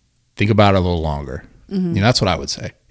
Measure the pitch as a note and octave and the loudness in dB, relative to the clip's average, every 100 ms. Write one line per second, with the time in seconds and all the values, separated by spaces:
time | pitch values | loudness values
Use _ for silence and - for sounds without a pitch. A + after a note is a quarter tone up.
0 | _ _ _ - G#2 G#2+ G2+ F#2+ F2+ F2 | _ _ _ -4 0 4 4 4 2 -2
1 | D#2 D2 C2+ C#2 - _ _ G3 F3 G#2 | -2 -4 -6 -12 -14 _ _ -4 -2 0
2 | G#2+ - G2 E2 C#2 - A2 - _ | 2 2 0 -2 -6 -10 -12 -16 _